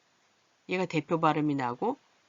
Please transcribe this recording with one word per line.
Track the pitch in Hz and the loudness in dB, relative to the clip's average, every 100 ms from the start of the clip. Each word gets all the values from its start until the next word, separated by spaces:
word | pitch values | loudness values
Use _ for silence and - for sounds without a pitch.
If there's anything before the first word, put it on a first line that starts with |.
| _ _ _ _ _ _ - | _ _ _ _ _ _ -8
얘가 | 185 185 | -4 -2
대표 | 160 147 170 | -2 0 2
발음이 | 165 151 151 139 | 2 2 2 0
나고 | 127 123 208 285 _ _ | -2 -2 -4 -4 _ _